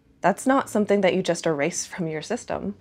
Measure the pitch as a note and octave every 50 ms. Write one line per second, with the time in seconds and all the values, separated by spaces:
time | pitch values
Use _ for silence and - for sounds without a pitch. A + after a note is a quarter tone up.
0 | _ _ _ _ - E3+ G3+ - - C4 C4+ C4+ - - - G#3+ G#3 G3+ G3+ G3+
1 | F#3+ F3+ - F#3 F3+ - E3+ - - E3+ D#3+ C#3 C#3 F3 F3 - - - - -
2 | E3+ D#3+ D#3 D3+ D3+ - G#3 - - - D#3+ D3 - G3 G#3 -